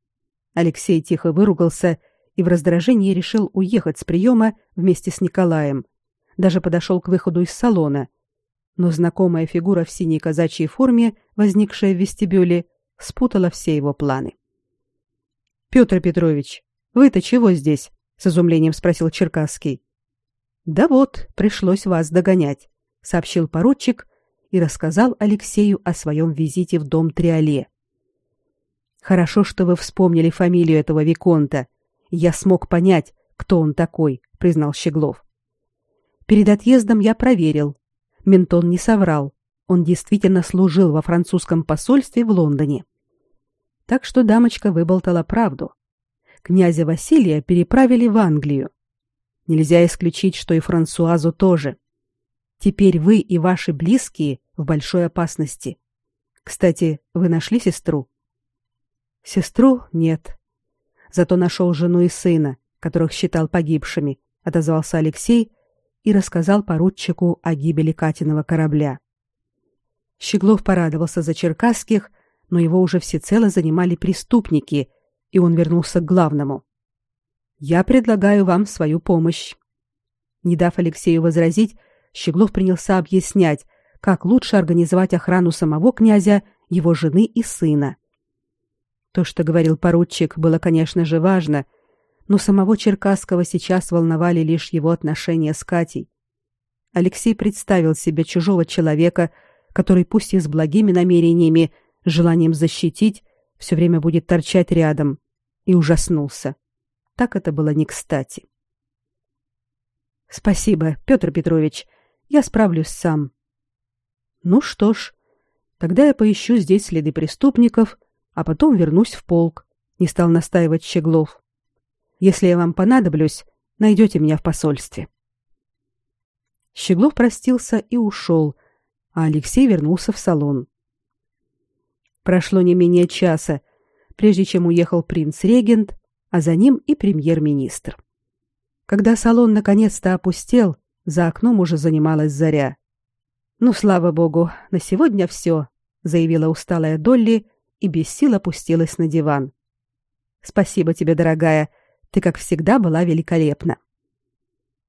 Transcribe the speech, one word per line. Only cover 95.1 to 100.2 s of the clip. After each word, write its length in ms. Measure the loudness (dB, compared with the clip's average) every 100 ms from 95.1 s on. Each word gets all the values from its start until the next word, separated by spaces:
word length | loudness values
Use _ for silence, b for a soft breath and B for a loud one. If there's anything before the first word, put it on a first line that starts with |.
| -6 -4 -2 -2
с 100 | -4
Катей. 440 | -4 -4 -4 -8 -14 _ _ _ _ _ _ _ _
Алексей 420 | -2 -2 -2 -2
представил 600 | -2 -4 -4 -2 0 0
себе 300 | -2 -4 -4
чужого 400 | -2 -2 0 0
человека, 680 | -2 -2 0 2 0 0 -4 b b b b
который, 320 | -2 2 2
пусть 300 | 2 -2